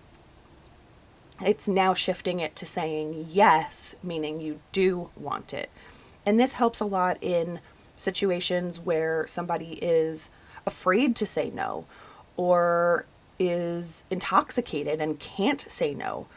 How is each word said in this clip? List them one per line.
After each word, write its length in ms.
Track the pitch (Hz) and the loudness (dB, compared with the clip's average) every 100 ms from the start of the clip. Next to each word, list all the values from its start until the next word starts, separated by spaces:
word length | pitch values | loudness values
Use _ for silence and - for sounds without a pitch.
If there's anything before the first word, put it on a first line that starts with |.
| - - - - - - - - - - - - - - | -20 -20 -20 -20 -20 -20 -20 -20 -20 -20 -20 -20 -20 -4
it's 280 | 190 214 - | 0 0 2
now 260 | 190 190 | 2 2
shifting 460 | 180 - 175 185 175 | 2 0 -2 -2 -2
it 160 | 165 - | -4 -6
to 100 | 180 | -6
saying 600 | - 160 156 156 160 160 | -4 -2 -2 -4 -6 -2
yes, 680 | 180 202 160 156 - - - | 6 8 6 2 -6 -8 -8
meaning 400 | 180 165 151 156 | -8 -6 -6 -6
you 180 | 156 151 - | -8 -10 -4
do 400 | 196 185 180 170 - | 2 2 2 -6 -10
want 380 | 143 - - | -8 -8 -8
it. 160 | - - - - - - - - | -10 -10 -12 -20 -20 -20 -6 2
And 140 | 220 | 4
this 140 | 262 | 4
helps 260 | - 233 233 | 4 0 2
a 60 | 208 | -2
lot 360 | 190 180 - | 0 0 0
in 380 | 180 170 165 170 - - - - | 0 0 -2 -8 -14 -20 -20 -6
situations 840 | - 190 196 175 - 180 175 170 | -4 -2 0 0 0 -2 -2 -6
where 480 | 170 160 160 160 - | -2 0 2 0 -2
somebody 460 | - 175 165 165 | -6 -4 -4 -6
is 560 | 160 175 165 160 156 - - - - - | -4 2 4 2 -2 -10 -14 -20 -8 -6
afraid 500 | - 185 190 254 226 | -2 2 4 4 2
to 100 | 202 | 0
say 240 | - 156 | -2 -4
no, 340 | - - 53 - - - - - - | -4 -6 -6 -10 -20 -20 -20 -14 -2
or 680 | 180 175 175 170 175 165 - - _ - | 4 4 4 4 4 2 -2 -20 _ -2
is 640 | 180 175 170 170 170 - - | 0 0 -2 -4 -4 -6 -4
intoxicated 880 | 185 - 196 302 - 240 151 143 156 | -4 2 2 2 -2 -2 -4 -2 -2
and 200 | 156 151 | -2 -4
can't 440 | - - 208 285 - | -8 -2 0 0 -4
say 220 | - 156 | -2 -2
no, 320 | 139 53 53 - | -2 -6 -8 -10